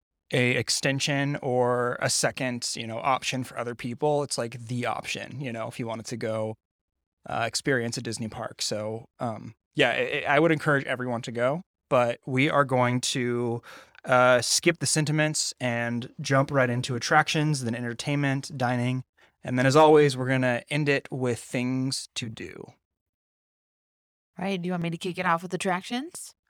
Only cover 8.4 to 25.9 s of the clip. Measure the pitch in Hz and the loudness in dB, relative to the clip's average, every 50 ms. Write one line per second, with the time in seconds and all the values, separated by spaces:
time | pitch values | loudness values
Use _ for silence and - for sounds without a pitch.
8.4 | 110 120 - - - - - 104 107 107 110 110 - - _ - 135 120 110 104 | -10 -10 -8 -6 -6 -4 -4 -4 -4 -6 -8 -8 -10 -16 _ -8 -6 -6 -6 -8
9.4 | - 117 - _ _ _ _ - 139 123 - - 123 123 - 147 - - 147 143 | -10 -14 -16 _ _ _ _ 4 4 4 4 2 0 -2 -2 -2 0 2 4 4
10.4 | 156 170 160 151 - - 147 139 135 - 135 120 127 127 123 113 117 - 117 117 | 6 4 4 2 2 2 2 2 0 -2 -4 -4 -4 -4 -4 -4 -6 -6 -4 0
11.4 | 120 127 143 165 190 _ _ _ _ _ - 127 123 117 123 - _ - 131 127 | 0 0 0 -2 -6 _ _ _ _ _ 2 4 4 2 0 -4 _ -2 0 2
12.4 | 135 156 156 143 143 131 131 127 123 120 123 127 - - - 143 123 120 120 120 | 2 4 4 4 2 4 4 2 4 4 2 0 0 -2 -2 0 0 0 0 0
13.4 | 120 120 117 117 - - - - - - _ - - - 131 127 127 127 127 123 | 0 -2 -2 -4 -6 -12 -18 -20 -20 -20 _ -14 -2 2 4 6 8 8 6 6
14.4 | 113 - - - - 170 170 - - - - 160 151 135 151 156 151 151 156 - | 4 2 0 2 2 2 0 2 0 0 2 2 2 2 2 2 2 0 0 -2
15.4 | - - - - 131 123 117 117 117 120 120 120 113 - - - 156 - 139 135 | -4 -4 -4 -4 -4 -2 -2 -2 -2 -2 -4 -4 -6 -8 -10 -10 -2 2 2 2
16.4 | 135 135 147 139 127 123 120 123 123 - 127 120 - - 160 151 156 - - 160 | 2 2 2 2 2 2 2 0 -2 -2 -4 -4 -2 2 4 4 4 4 2 2
17.4 | 151 151 156 135 131 113 113 120 123 120 117 117 - - 147 143 143 139 135 139 | 2 2 2 0 0 -2 -4 -4 -4 -6 -8 -6 -4 -2 -2 0 0 0 0 -2
18.4 | 135 - 160 139 127 120 127 123 120 123 127 127 127 - _ _ _ _ _ _ | -4 -6 -6 -2 -2 0 0 0 0 0 0 -2 -4 -8 _ _ _ _ _ _
19.4 | - - 127 127 127 135 131 151 156 151 156 151 151 143 127 127 127 127 131 131 | -8 -2 0 2 4 6 6 8 8 10 10 8 8 6 4 0 -2 0 0 2
20.4 | 127 127 123 120 - - 147 147 151 143 139 139 - - - 135 127 123 120 - | 2 0 0 -2 -4 -4 -2 0 2 2 2 0 0 -4 -6 -2 0 0 0 -2
21.4 | - - - 135 123 127 131 131 131 135 135 - - - _ - - 117 113 - | -4 -6 -4 -2 -2 0 0 0 -2 -2 -2 -4 -8 -10 _ -10 -10 -10 -10 -10
22.4 | - 82 - - - - - _ _ _ _ _ _ _ _ _ _ _ _ _ | -12 -12 -12 -14 -16 -16 -18 _ _ _ _ _ _ _ _ _ _ _ _ _
23.4 | _ _ _ _ _ _ _ _ _ _ _ _ _ _ _ _ _ _ _ - | _ _ _ _ _ _ _ _ _ _ _ _ _ _ _ _ _ _ _ -6
24.4 | 180 190 196 185 170 180 185 175 170 170 165 170 - 185 170 185 180 180 170 170 | -4 -2 -2 -2 -2 -2 -2 -2 -2 -2 -4 -4 -4 -6 -4 -2 0 2 2 0
25.4 | 180 180 185 175 - 196 180 180 190 - | 0 -4 -6 -2 0 0 -2 -2 -2 -4